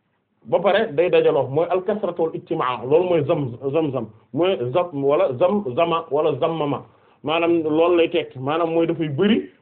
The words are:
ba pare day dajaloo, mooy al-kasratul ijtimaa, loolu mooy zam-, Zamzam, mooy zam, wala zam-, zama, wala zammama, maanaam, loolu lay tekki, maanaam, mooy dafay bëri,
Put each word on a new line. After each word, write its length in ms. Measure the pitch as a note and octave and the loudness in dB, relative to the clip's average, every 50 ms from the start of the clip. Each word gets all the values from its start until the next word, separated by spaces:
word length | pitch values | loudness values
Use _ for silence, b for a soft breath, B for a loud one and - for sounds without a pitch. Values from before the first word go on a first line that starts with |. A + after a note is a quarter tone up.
| _ _ _ _ _ _ _ _ _ | _ _ _ _ _ _ _ _ _
ba 140 | A2 D3 F#3 | -2 -2 0
pare 320 | - G3+ F#3 G#3 A3+ - C#3+ | 2 2 2 2 0 0 0
day 140 | C#3 F3 - | 0 2 4
dajaloo, 380 | E3 E3 D#3+ D#3+ D3 C#3+ B2+ B2 | 4 4 4 4 2 2 0 0
mooy 180 | C3+ D3+ E3+ E3+ | 0 -2 0 0
al-kasratul 600 | F3 F#3+ F3+ - G#3 G#3 - F3 E3+ - E3 D#3+ E3+ | 0 -2 -2 -2 -4 -2 -4 -4 -2 -2 -2 -2 -4
ijtimaa, 500 | E3 - - E3 D#3+ C#3 B2+ B2+ A2+ A2+ | -8 -8 -6 -4 -2 -2 -2 -4 -4 0
loolu 200 | B2+ D3 E3+ F3+ F3+ | 2 2 2 4 2
mooy 160 | F3 E3 C3+ | 2 0 2
zam-, 320 | B2 E3+ D3+ C#3+ A#2+ A2+ A2 C3+ C#3 C#3 | 0 0 -2 -2 -4 -8 -8 -6 -4 -2
Zamzam, 340 | E3 D#3+ C#3+ B2 C3 A2+ A2+ b b b b - | 0 -2 -2 -2 -4 -6 -8 b b b b -4
mooy 240 | C#3 E3+ F#3 G3 - - - B2+ | -2 0 0 0 -2 -4 -2 -2
zam, 300 | F3+ F3 F3 D3 C#3 C#3 | -2 -2 -2 -4 -2 0
wala 280 | C#3 C#3+ D#3+ G3 C#3 C3+ A#2+ | 2 2 2 2 0 0 0
zam-, 260 | E3+ F3+ G#3 G#3 G3+ B2+ A#2+ | 2 2 2 0 -2 -2 -2
zama, 300 | D3 E3+ E3 E3 E3 E3 - | 0 0 0 0 -2 -2 -2
wala 280 | - D3 D#3+ D#3+ D3 B2+ | -2 0 0 0 0 0
zammama, 440 | E3 D#3+ E3 D#3+ D3+ D3 C3+ A2 - b b b b b b b - | -2 -2 -2 -2 -2 -2 -2 -4 -6 b b b b b b b -6
maanaam, 380 | C#3 D#3+ E3 E3+ E3+ E3+ E3+ D#3 | -4 -2 0 2 2 2 2 0
loolu 340 | D#3 D3+ D#3+ E3 F3 F3 | 0 2 2 4 4 4
lay 120 | E3+ E3 D#3+ | 4 2 2
tekki, 300 | - E3 D3 D3+ - C3 | 0 -2 -4 -4 -8 -8
maanaam, 320 | C3 C3+ D3+ E3+ E3+ E3 E3 | -4 -4 -2 -2 -2 0 0
mooy 140 | E3+ E3+ | 0 0
dafay 220 | D#3+ E3 E3 E3 D3+ | 0 0 -2 -4 -4
bëri, 340 | C3+ C#3 F#3+ G3+ A#3 - - - - _ | -2 0 2 2 2 2 0 -4 -12 _